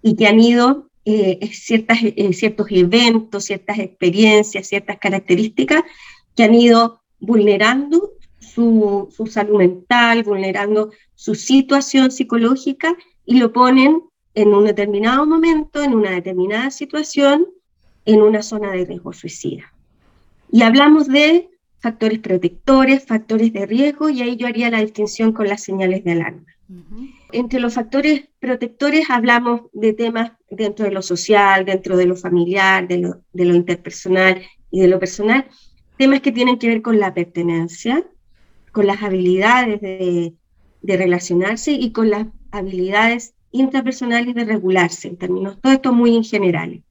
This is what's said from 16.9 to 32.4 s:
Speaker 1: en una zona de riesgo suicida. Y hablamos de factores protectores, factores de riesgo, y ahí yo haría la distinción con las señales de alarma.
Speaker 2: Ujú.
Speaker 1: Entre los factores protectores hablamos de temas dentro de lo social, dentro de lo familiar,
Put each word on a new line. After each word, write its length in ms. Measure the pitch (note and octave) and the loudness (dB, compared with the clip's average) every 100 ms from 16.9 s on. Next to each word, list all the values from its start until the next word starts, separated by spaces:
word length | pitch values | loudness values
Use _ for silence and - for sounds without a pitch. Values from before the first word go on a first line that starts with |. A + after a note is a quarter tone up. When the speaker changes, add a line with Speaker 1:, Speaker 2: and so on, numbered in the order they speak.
| - D4+ - C#4 D4 F#4 _ _ _ _ _ | -8 -6 0 2 2 0 _ _ _ _ _
Speaker 1:
en 160 | - G#3+ | 2 6
una 220 | G#3+ G#3+ | 6 2
zona 300 | G#3+ A3 G3+ | -4 -8 -6
de 120 | F#3+ | -6
riesgo 280 | F3+ F3 F3 | -8 -10 -14
suicida. 600 | F3 E3+ - - - - _ _ _ _ _ _ _ _ | -16 -16 -12 -12 -12 -18 _ _ _ _ _ _ _ _
Y 100 | A3+ | 4
hablamos 460 | A3+ C4 D4 D#4 C4+ | 4 6 6 6 4
de 420 | C4+ D4+ E4+ F4+ _ _ _ | 2 4 2 0 _ _ _
factores 400 | A#3 A3+ A3 A3 | -10 -4 -4 -4
protectores, 840 | G3 F#3 F3 - - C4+ C4+ C4+ | -4 -2 -2 -4 2 2 4 0
factores 480 | - A3 - A3 A3+ | 0 -6 -2 0 0
de 140 | G#3+ G3 | -2 -4
riesgo, 420 | A3+ C#4+ D4 D#4 | 0 0 0 -4
y 140 | C4 | -2
ahí 140 | A#3+ A#3+ | -4 -6
yo 100 | A#3+ | -6
haría 240 | A3+ A#3+ | -4 -2
la 100 | A3+ | -2
distinción 520 | G#3+ G#3+ G#3 - A3 | -4 -4 -8 -2 -2
con 160 | A3 G#3 | 0 -4
las 140 | G#3 | -4
señales 400 | - F#3+ F#3 F#3+ | -8 -4 -2 -2
de 80 | F3 | -2
alarma. 340 | E3+ - - _ _ _ | -4 -4 -12 _ _ _
Speaker 2:
Ujú. 400 | F3+ E3 G#3+ C4+ - _ | -20 -20 -18 -18 -20 _
Speaker 1:
Entre 280 | A3+ A#3+ B3+ | -8 -4 -4
los 140 | A#3+ | -4
factores 500 | A#3 A3+ C4+ D4 D4 - _ | -4 -4 -2 0 -2 -4 _
protectores 680 | B3+ B3+ A#3 _ C#4+ D4+ D#4 | -6 -6 -6 _ -2 0 0
hablamos 520 | B3 A#3 A#3+ A#3+ A#3+ A#3 | 0 2 0 0 -4 -6
de 200 | G#3 A3 | -2 -2
temas 400 | G#3+ A#3 A3+ A#3 _ _ | 0 -4 -4 -8 _ _
dentro 360 | G3 G#3+ G#3 G#3 | -8 -8 -4 -6
de 60 | |
lo 100 | F#3+ | -4
social, 600 | F#3 F3 - G#3 G3+ G3 | -6 -8 2 4 4 2
dentro 320 | F#3+ F#3+ - F3+ | 0 -6 -2 0
de 100 | F3+ | 0
lo 100 | F3+ | -2
familiar, 720 | F3+ F3 | -2 -2